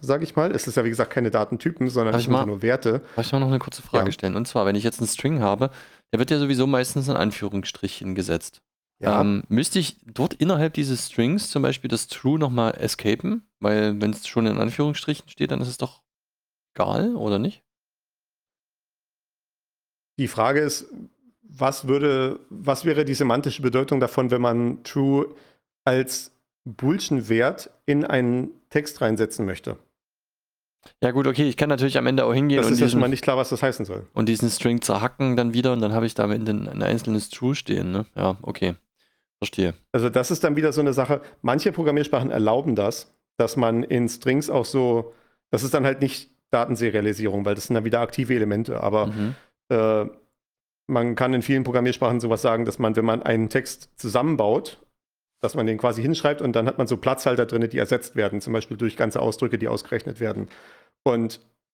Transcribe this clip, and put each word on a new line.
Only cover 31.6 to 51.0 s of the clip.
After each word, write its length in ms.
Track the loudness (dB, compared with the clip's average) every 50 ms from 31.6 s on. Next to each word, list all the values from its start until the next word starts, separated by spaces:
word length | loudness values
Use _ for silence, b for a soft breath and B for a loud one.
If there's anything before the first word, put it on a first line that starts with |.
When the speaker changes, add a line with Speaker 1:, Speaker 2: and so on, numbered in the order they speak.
| 0 2
Speaker 2:
natürlich 300 | 2 2 2 2 2 2
am 80 | 2
Ende 180 | 4 2 4 4
auch 80 | 4
hingehen 240 | 4 4 4 4 4
Speaker 1:
Das 120 | 4 4 4
Speaker 2:
und 40 |
Speaker 1:
ist 60 | 4 4
ja 80 | 4
schon 40 | 4
Speaker 2:
diesen 100 | 4 4
Speaker 1:
mal 80 | 4 2
nicht 140 | 2 0
klar, 140 | 0 0 2
was 140 | 2 0 -2
das 120 | -2 0
heißen 220 | 0 0 0 -2 -6
soll. 220 | -8 -8 -10 -10 -8 -2
Speaker 2:
und 160 | 0 2 2
diesen 180 | 2 2 0 0
String 320 | 0 0 0 0 0 0
zerhacken 560 | 0 0 0 0 0 -2 -2 -2 0 0 2
dann 160 | 2 0 0
wieder 220 | 0 0 2 2 2
und 60 | 2
dann 120 | 0 0
habe 140 | 0 0 0
ich 80 | 0 0
da 100 | 0 0
am 60 | 0
Ende 220 | 0 -2 -2 -2
ein, 160 | -2 -2 -4 -6
ein 140 | -4 -2
einzelnes 460 | 0 0 0 0 0 -2 -2 -2 -2 -6
True 260 | -8 -4 -2 -2 -2
stehen, 360 | -2 -4 -4 -4 -2 -2 -4
ne? 160 | -4 -4 -6 -6 -4
Ja, 240 | -2 -2 -2 -2 -4
okay. 360 | -8 -10 -6 -4 -2 -4 -4 -6 _ _ _ _ _ _ _ _ _ _ _ -12
Verstehe. 320 | -10 -8 -2 0 0 0 -2 -6 _ -4
Speaker 1:
Also 180 | -2 0 0 2
das 220 | 2 0 0 0
ist 140 | -2 0 0
dann 100 | 0 2
wieder 180 | 2 0 0
so 80 | 2 2
eine 120 | 0 2
Sache, 280 | 2 0 0 0 0 -2 B B B B
manche 300 | -2 0 0 2 2 0
Programmiersprachen 580 | 0 2 0 2 2 2 0 0 0 0 0 0
erlauben 460 | 0 2 2 2 2 2 0 0 0
das, 360 | 0 0 0 -2 -4 -12 _ _ _ _ _ _ 0
dass 180 | 0 0 2
man 260 | 2 2 2 2 2
in 260 | 0 0 0 0 0 0
Strings 400 | -4 -2 -2 0 0 0 0 0
auch 140 | 0 -2 -2
so, 500 | 0 0 0 2 2 2 0 -2 B B B B B B B B -4
das 140 | -2 -2 0
ist 100 | 0 0
dann 100 | 2 2
halt 160 | 2 2 0
nicht 300 | -2 -2 -2 -8 -14 _ _ _ _ -2
Datenserialisierung, 920 | 0 0 2 0 0 0 0 0 2 2 0 0 0 0 -2 -2 -2 -2 -2
weil 120 | -2 -2
das 100 | -2 -2
sind 80 | -2 0
dann 100 | 0 2
wieder 160 | 2 0 0
aktive 340 | 0 -2 -2 -4 -2 0 0
Elemente, 480 | 0 2 0 0 -2 -2 -4 -4 -2
aber 240 | -2 0 2 2 0
Speaker 2:
Mhm. 280 | 0 -2 -2 -4 -4 -4 B B B B _ _ 0
Speaker 1:
äh, 340 | 2 2 4 4 2 2 0 -2 -8 -16 _ _ _ _ _ _ _ _ _ _ _ _ -6
man 300 | -2 0 0